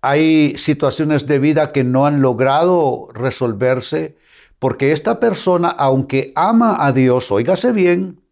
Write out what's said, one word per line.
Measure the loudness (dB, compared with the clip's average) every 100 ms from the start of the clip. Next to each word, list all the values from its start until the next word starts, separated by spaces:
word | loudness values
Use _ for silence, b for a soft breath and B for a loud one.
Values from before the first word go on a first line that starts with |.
Hay | 0 2 4 4 2 0
situaciones | -4 0 -2 -2 0 -2 0
de | 0
vida | 2 0 0
que | -2
no | 0 2 2
han | 2
logrado | 0 2 0 2 2 2 0 -2 -10
resolverse, | -6 -6 -4 -4 -2 0 -2 -2 -6 -6 b b b b b
porque | -4 -2 0
esta | 0 -2 -2
persona, | -2 -2 0 0 0
aunque | 0 0 0 0 -4 -4 -2
ama | 0 2 2 0 0
a |
Dios, | 2 2 2 0
óigase | -2 0 0 0
bien | 2 2 0 -4 -12 _